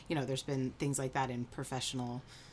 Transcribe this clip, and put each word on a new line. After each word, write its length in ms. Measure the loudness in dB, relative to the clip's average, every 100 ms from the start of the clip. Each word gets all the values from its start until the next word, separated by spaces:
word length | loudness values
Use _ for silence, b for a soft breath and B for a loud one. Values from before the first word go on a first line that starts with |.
| B
you 60 |
know, 100 | 2
there's 200 | 2 0
been 280 | 2 2 2 2
things 180 | 2 2
like 160 | 2
that 140 | 2 2
in 180 | 0 -2
professional 760 | -4 -2 0 0 -2 -2 -4 -8 B B